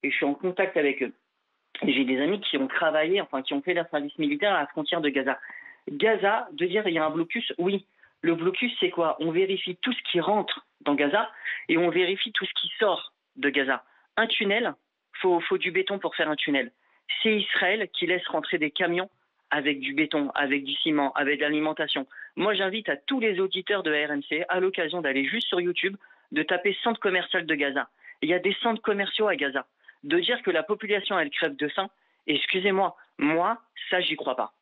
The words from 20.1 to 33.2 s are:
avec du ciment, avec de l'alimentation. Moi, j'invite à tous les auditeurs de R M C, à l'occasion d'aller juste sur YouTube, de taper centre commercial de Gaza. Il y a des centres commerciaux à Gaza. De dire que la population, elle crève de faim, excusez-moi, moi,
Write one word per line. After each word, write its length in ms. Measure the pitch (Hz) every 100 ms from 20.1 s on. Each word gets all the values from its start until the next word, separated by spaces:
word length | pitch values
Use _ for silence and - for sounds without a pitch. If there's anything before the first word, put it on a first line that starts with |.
| 156 143
avec 300 | - 143 139
du 100 | 135
ciment, 380 | 143 165 151 139
avec 260 | - 139 143
de 60 |
l'alimentation. 600 | 147 151 156 151 151 151 135 - - -
Moi, 180 | 185
j'invite 340 | 202 190 214 214
à 80 | 143
tous 220 | - 269
les 180 | 220 185
auditeurs 420 | 190 190 180 202
de 80 | 170
R 180 | 151 147
M 120 | 147 139
C, 160 | 156 170
à 100 | 180
l'occasion 400 | 185 190 165 180
d'aller 240 | 151 135
juste 220 | 135 226 -
sur 140 | 185
YouTube, 360 | 175 175 190 196 - - _
de 100 | 147
taper 340 | 156 175 190 190
centre 180 | 240 226
commercial 460 | 202 185 175 185 165
de 80 |
Gaza. 340 | 156 143 135 120 _ - -
Il 80 | 151
y 60 |
a 60 | 180
des 140 | 180 196
centres 200 | 233 226
commerciaux 460 | 226 202 190 - 214
à 80 | 175
Gaza. 280 | 143 135 123 _ - -
De 140 | 143 165
dire 240 | 175 240
que 80 | 214
la 140 | 165
population, 540 | 160 208 214 202 196 190
elle 120 | 151
crève 260 | - 160 139
de 120 | 147
faim, 200 | - 190 _ _ _ -
excusez-moi, 720 | 147 - 190 196 190 185 - -
moi, 400 | _